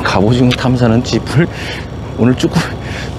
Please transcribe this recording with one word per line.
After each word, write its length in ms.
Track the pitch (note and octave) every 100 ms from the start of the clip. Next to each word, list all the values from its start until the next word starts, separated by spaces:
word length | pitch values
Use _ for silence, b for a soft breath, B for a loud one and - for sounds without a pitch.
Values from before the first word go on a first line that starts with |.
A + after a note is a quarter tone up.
갑오징어 460 | - G2 G#2 B2 B2
탐사는 520 | B2+ B2 B2 B2 A2+
쥐뿔, 440 | B2+ A#2 - - F3 B B B B - - -
오늘 160 | A#2 B2+
쭈꾸-, 240 | - E3 - - B B B